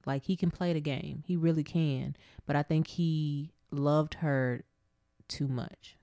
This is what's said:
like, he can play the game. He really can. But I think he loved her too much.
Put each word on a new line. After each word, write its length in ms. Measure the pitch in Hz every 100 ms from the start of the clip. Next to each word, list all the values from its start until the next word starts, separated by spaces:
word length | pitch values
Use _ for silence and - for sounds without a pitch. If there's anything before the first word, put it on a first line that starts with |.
| -
like, 180 | 139
he 140 | - 185
can 120 | 170
play 200 | - 175
the 80 | 160
game. 420 | 147 135 147 139 -
He 80 | 175
really 280 | 165 160
can. 520 | 147 165 156 131 131 - - - -
But 100 | 143
I 80 |
think 240 | 147 160 175
he 640 | - 165 156 151 147 156 _ _
loved 440 | 143 143 151 156 -
her 480 | 151 135 127 120 - _ _ _ _ _ -
too 200 | - 139
much. 480 | 123 - - - -